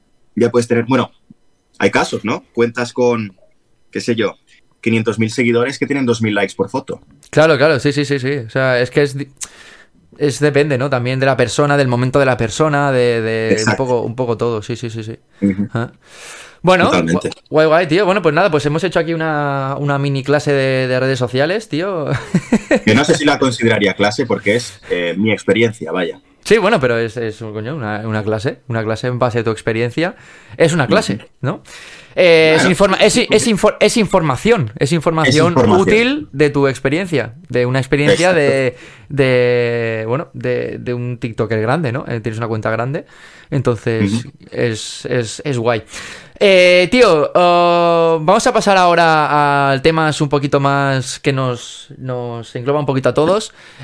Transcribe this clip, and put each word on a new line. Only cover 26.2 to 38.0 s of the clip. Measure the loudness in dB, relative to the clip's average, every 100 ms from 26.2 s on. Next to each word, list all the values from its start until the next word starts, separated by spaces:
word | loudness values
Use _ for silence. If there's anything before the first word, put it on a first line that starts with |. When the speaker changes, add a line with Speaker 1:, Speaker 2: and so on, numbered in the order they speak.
| _ _
Speaker 2:
Sí, | 2 2
bueno, | 4 2
pero | 2 0
es, | -2 -4
es, | -8 -8
coño, | -10 -10 -8 -8
una, | -6 -6 -4
una | -4
clase, | -2 -2 -2 -6 -6
una | -4
clase | -2 -4 -4
en | -2
base | 0 0
a |
tu | -2
experiencia. | -4 -4 -2 -2 -2 -4 -6 -18 -20 -10 0
Es | 2
una | 2 0
clase, | 0 0
Speaker 1:
Ujú. | -4 -10 _
Speaker 2:
¿no? | -8 -8 -10 -20 -20 -20 -8 2
Eh, | 4 6 6 4
es |
Speaker 1:
Claro. | 2
Speaker 2:
informa-, | 2 2 4
es, | 2 2
es | 2 2 2
infor-, | 2 2 2
es | 2 2
información, | 2 2 0 0 2 0 0 -2
es | -2
información | 0 0 0 2 2 2
Speaker 1:
Es | 2
información. | 4 4
Speaker 2:
útil | 4 4 2 -2 -4
de | 0 0
tu | 2 0
experiencia, | 0 -2 -2 -2 -4 -4 -8 -6
de | -2 0
una | 0
experiencia | 0 0